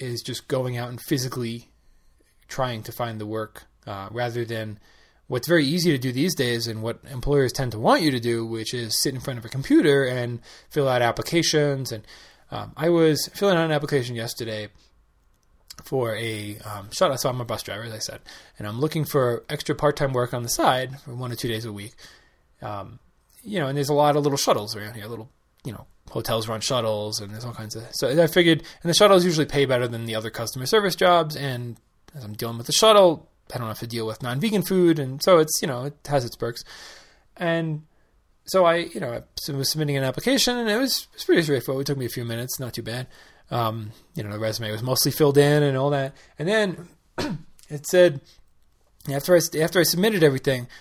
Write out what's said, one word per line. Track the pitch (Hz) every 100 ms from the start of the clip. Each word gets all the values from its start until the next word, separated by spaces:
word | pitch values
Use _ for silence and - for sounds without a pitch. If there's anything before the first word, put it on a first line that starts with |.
is | 131 117
just | - 117 -
going | 131 127 120
out | 123
and | 123
physically | - 139 127 127 117 117 - _ _ _ _ _ _ _ -
trying | - 127 113
to | 110
find | - 117 110
the | 107
work, | 110 107 - - _ -
uh, | 98 98
rather | 113 120 120
than | 113 113 110 101 _ _ _ _ -
what's | 127 -
very | 170
easy | 135 175 170
to | 139
do | 127
these | 123 180
days | - 123 117 117
and | 110
what | 110 - -
employers | 120 139 143 127
tend | - 127
to | 107
want | 151 285
you | 156
to | 127
do, | 117 117
which | 113 113 110
is | 123 113 -
sit | 151
in | 127
front | - 123
of |
a | 113
computer | 135 - 311 156 139
and | 131 127 120 117 - - -
fill | 151 135
out | 123
applications. | 120 113 - 170 156 151 147 139 127
And, | 110 - - - _ _
um, | 110 107 -
I | 165
was | 170 160 147 -
filling | - 202 170
out | 160
an |
application | 151 143 143 120 117
yesterday | 117 - 113 107 104 _ _ _ _ _ _ _ _ _ - -
for | - 135 117 107
a, | 113 107 104 101
um, | 107 104 101
shuttle. | - 175 127
So | 135
I'm | 123
a |
bus | 117 107
driver, | - 98
as | 117
I | 110
said, | - - - - - -
and | 104
I'm | 113
looking | 151 160
for | 143 143 123 117 -
extra | 151 - 147
part-time | 147 147 139
work | 131 123
on | 127
the | 117
side | - 285 127 131 135
for | -
one | 123 127
or | 117
two | 120
days | 110
a | 117
week. | 101 101 - - - _ _ _ _
Um, | 113 101 98 110 _ _ _ -
you | 214 202
know, | 135
and | 143
there's | 139
a |
lot | 143 147 147
of |
little | 143 135
shuttles | - 208 208
around | 107 107
here, | 117 104
little, | 113 - _ _ _
you | 127
know, | 101 - _ -
hotels | 117 113 113 110
run | 110
shuttles, | - 127 113 107 107 104
and | 101
there's | 107
all | 120
kinds | 110 110 117
of, | -
so | - 127 151
I | 160
figured, | 180 170 156 - -
and | 165
the |
shuttles | 156 208 190
usually | 180 160 139
pay | 143 131
better | 123 123
than | 113 113
the | 110
other | 110
customer | - 113 131 131
service | 220 202 -
jobs, | 185 175 156 151
and | 139 123 120 113 _ _ _
as | 147
I'm | 107
dealing | 104 117 117
with | -
the |
shuttle, | 151 220 208 180 151 - _ -
I | 120
don't | 113
have | 107
to | 117
deal | 117 110
with | 107
non-vegan | 127 131 220 202
food, | - 190 175 151
and | 131 139
so | - 170
it's, | 156 -
you | 180
know, | 123
it | 139 - -
has | 143
its | 120
perks. | - 117 - - - - - - _ _ -
And | 175 165 160 151 - _ _ _ _ _ -
so | 190
I, | 170 170
you | 170 214
know, | 135
I | 117 - -
s-, | -
was | 135 131
submitting | 151 147 139
an |
application, | 131 - - 269 247 247
and | 233
it | 214
was, | 269 - -
it |
was | -
pretty | - 320
straightforward. | 156 135 - 135
It | 139
took | 135
me | 120
a |
few | 127
minutes, | 117 113 127 -
not | 123
too | 117
bad. | 113 120 131 - - _ -
Um, | 120 113 113 107 - _
you | -
know, | 104
the | 107
resume | 110 107 107
was | 107
mostly | 127 131 147
filled | - 147 139
in | 143 151
and | 143
all | 131 143
that. | 143 135 - - -
And | 156
then | 220 202 156 175 _ _ -
<clears throat> | 294 170 - - -
it | 147 -
said, | 180 175 135 - _ _ _ _ _ _ _ -
after | 139 175
I | 175
s-, | 139
after | 147 170 185
I |
submitted | 156 170 220 202
everything, | 156 131 143 127 120 -